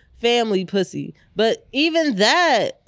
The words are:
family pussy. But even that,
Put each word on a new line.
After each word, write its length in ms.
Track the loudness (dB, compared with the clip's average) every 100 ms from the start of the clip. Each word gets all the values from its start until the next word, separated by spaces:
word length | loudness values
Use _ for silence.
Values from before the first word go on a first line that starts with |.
| _ -6
family 460 | -2 0 0 -2 -2
pussy. 480 | -4 -4 -6 -12 -16 _ -2
But 300 | -2 -2 _
even 420 | -2 0 0 0 2
that, 640 | 2 4 4 2 0 -6